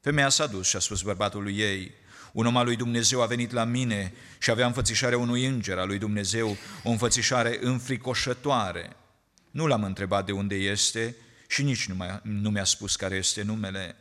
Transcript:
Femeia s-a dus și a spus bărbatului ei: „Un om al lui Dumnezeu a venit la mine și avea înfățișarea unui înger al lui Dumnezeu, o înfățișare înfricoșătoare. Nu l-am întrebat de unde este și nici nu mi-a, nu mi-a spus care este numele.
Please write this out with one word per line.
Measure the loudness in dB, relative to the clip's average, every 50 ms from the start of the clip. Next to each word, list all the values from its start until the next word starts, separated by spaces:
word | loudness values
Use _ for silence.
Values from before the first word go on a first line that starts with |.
Femeia | 0 0 2 4 4 4
s-a | 4 2 2
dus | 0 -2 -2 0
și | 0 0
a | 0
spus | -2 -2 -2 -4
bărbatului | -2 -2 -2 0 -2 -2 -2 -4 -6 -4 -2
ei: | 0 0 0 0 -2 -6 -10 -14 -20 -20 -20 -20 -20 -20 -8 -2
„Un | 2 2
om | 4 4
al | 4 4
lui | 4 2
Dumnezeu | 0 0 0 0 2 2 2 4 4
a | 2
venit | 2 2 -2 -2 -2
la | 0 0 0
mine | 2 0 0 0 0 0 -2 -2 -6 -8 -12 -20 -20 -10
și | -2 0 0
avea | 2 4 2
înfățișarea | 2 2 2 0 0 0 2 2 2 2
unui | 2 2 2 0 2 2
înger | 0 0 0 -2 -2 -2
al | -2 0
lui | 0 0
Dumnezeu, | -2 -2 -2 -2 -2 -2 0 0 0 0 0 -2 -4 -8 -16 -16 -6 0
o | 0
înfățișare | 0 2 2 2 2 2 2 2 2 2 2 2 0 0
înfricoșătoare. | 0 0 0 -2 -2 -4 -6 -4 -2 -2 -2 -2 0 -2 -4 -2 0 0 2 2 0 -2 -4 -8 -10 -12 -16 -20 -20 _ _ _ _ _ _ _ _ _
Nu | -4 -2 2
l-am | 2 2 2 2
întrebat | -2 -2 -4 0 2 2 2 2
de | 0
unde | -2 -2 0 -2 0
este | 0 0 0 2 2 0 0 0 -2 -4 -4 -6 -12 -20 -20 -20 -20 -6
și | _ -2 0 2
nici | 2 0 0 -2
nu | -4 -4
mi-a, | -4 -4 -6 -6 -8 -6
nu | -4 -2 0 0 2
mi-a | 2 2 2
spus | 0 0 0 -2 -4 -2
care | -2 -2 -2 -2
este | 0 0 0 -2 -2
numele. | -2 -4 -2 -4 -4 -6 -6 -6 -8 -8 -12 _